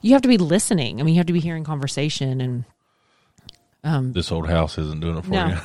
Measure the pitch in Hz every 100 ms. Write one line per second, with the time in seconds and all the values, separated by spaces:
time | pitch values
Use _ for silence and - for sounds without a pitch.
0 | 214 269 254 233 170 180 - 190 113 98
1 | 156 165 175 170 165 160 151 151 139 -
2 | 151 - 135 131 127 123 123 _ _ _
3 | _ _ _ _ - _ _ _ 151 147
4 | 127 98 85 82 82 85 78 - 78 78
5 | 82 80 80 98 - 87